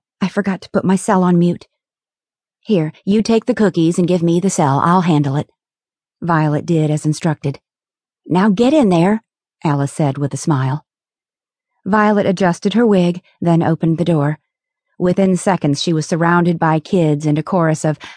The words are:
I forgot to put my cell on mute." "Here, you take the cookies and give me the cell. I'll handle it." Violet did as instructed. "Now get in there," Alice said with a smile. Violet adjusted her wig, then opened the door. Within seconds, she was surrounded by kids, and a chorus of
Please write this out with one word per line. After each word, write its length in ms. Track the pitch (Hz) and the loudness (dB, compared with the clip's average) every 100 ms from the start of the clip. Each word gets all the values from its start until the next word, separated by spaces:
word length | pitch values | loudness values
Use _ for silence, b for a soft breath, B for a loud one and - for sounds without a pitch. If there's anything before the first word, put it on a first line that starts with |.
| _ _ | _ _
I 80 | 190 | -6
forgot 340 | 202 196 185 | -4 -4 -6
to 100 | - | -6
put 140 | 196 180 | -4 0
my 100 | 190 | 0
cell 280 | - 190 | 0 0
on 140 | 180 175 | 2 2
mute." 300 | 175 - - _ _ _ _ _ _ _ _ _ | 2 -2 -10 _ _ _ _ _ _ _ _ _
"Here, 300 | - 196 156 b 196 | -2 -2 -2 b -2
you 160 | 214 | 0
take 240 | 214 226 - | 0 0 0
the 80 | |
cookies 460 | 247 202 165 165 175 | 0 0 2 0 0
and 80 | 175 | 0
give 160 | 180 | 0
me 160 | 165 175 | 0 0
the 100 | 190 | 0
cell. 300 | - 147 135 | 0 0 2
I'll 220 | 170 180 | 2 2
handle 340 | 175 151 139 139 | 2 2 0 -4
it." 160 | - _ _ _ _ _ _ _ | -6 _ _ _ _ _ _ _
Violet 460 | 170 160 151 147 160 | -2 0 0 -2 -2
did 240 | 165 151 | 0 0
as 160 | 151 151 | -2 -2
instructed. 540 | 151 175 147 143 135 _ _ _ _ _ _ - | -2 -2 -4 -6 -8 _ _ _ _ _ _ -4
"Now 220 | 180 214 | 0 2
get 240 | 190 240 | 2 2
in 160 | 311 220 | 2 4
there," 320 | 170 180 220 - _ _ _ | 4 2 0 -6 _ _ _
Alice 300 | 156 143 139 | -2 -2 -2
said 240 | - 147 139 | -2 -2 -2
with 160 | 143 | -6
a 40 | 139 | -4
smile. 460 | - 139 131 147 - _ _ _ _ _ _ _ _ _ 185 | -2 0 -2 -4 -10 _ _ _ _ _ _ _ _ _ -2
Violet 400 | 214 214 208 - | 0 2 2 0
adjusted 480 | 180 185 170 202 | 0 0 0 -2
her 120 | 202 240 | 0 2
wig, 360 | 196 175 175 - _ | 2 2 -2 -10 _
then 220 | 170 165 | 0 2
opened 380 | 160 160 165 160 | 2 0 0 0
the 60 | 175 | 0
door. 340 | 160 143 156 _ _ _ _ _ - | 0 0 -4 _ _ _ _ _ -4
Within 400 | 180 180 190 180 | -2 0 2 0
seconds, 420 | - 175 147 143 | 0 0 0 -2
she 140 | - | -2
was 140 | 160 151 | -2 -2
surrounded 500 | 165 170 175 175 165 | 0 2 2 2 0
by 220 | 165 160 | 0 0
kids, 480 | - 190 156 147 151 | 0 0 0 0 0
and 100 | 147 | -2
a 60 | |
chorus 420 | - 190 160 156 156 | -2 0 0 0 -2
of 140 | 147 B | -4 B